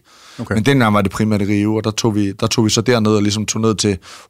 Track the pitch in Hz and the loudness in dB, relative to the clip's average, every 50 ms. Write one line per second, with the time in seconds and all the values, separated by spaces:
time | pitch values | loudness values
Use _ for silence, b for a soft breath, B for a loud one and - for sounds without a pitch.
0 | B B B B B B B B 117 - 107 110 95 139 139 135 117 107 104 104 | B B B B B B B B -6 -4 -2 0 2 2 2 4 2 4 2 2
1 | 98 92 - - 107 110 107 98 101 98 104 101 104 107 110 110 104 110 107 - | 0 0 -2 -2 0 0 0 0 0 0 0 0 0 0 -2 -2 -2 -4 -4 -2
2 | - 113 101 104 101 98 101 - 113 107 - - 110 107 - 117 104 127 123 113 | -2 0 0 0 -2 -2 -2 -4 -4 -2 0 0 0 2 2 0 2 2 2 2
3 | 107 107 107 104 104 104 101 110 104 - - 110 110 113 104 - - 104 98 87 | 2 2 2 2 2 0 0 -2 -4 -4 -4 -2 0 0 0 0 0 -2 -2 -2
4 | B B B B B | B B B B B